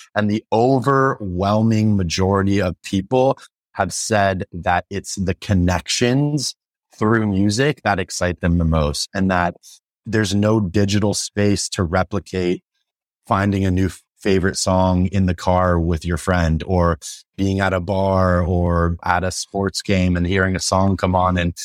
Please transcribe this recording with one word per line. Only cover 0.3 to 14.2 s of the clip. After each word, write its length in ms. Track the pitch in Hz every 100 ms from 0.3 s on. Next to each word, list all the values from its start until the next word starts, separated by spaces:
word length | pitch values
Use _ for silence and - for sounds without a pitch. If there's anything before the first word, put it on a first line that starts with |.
| 110 -
overwhelming 1400 | 107 123 135 123 135 135 123 101 90 98 107 113 110 107 101
majority 640 | 87 87 95 98 95 101
of 200 | 92 80
people 560 | - 98 95 127 135 131 - _ _
have 180 | - 95
said 520 | - - 107 98 95 -
that 320 | 90 87 90 -
it's 240 | 98 - -
the 180 | 92
connections 1200 | 90 - 95 87 90 - - 120 131 147 147 127 - _ _ _
through 320 | - 107 113 107
music 560 | 95 104 104 139 139
that 160 | 107 95
excite 420 | 90 - 90 87
them 180 | 90 85
the 60 |
most, 440 | 82 80 73 73 -
and 160 | 98 95
that 240 | 90 85 - - - _ _
there's 300 | - 110 101
no 260 | 101 104 113
digital 540 | 95 104 98 101 104
space 540 | 95 - - 104 98 -
to 120 | -
replicate 800 | 85 92 90 101 - 95 90 92 _ _ _ _ _ _ -
finding 380 | 101 101 98
a 60 | 95
new 180 | 90 92 - _ _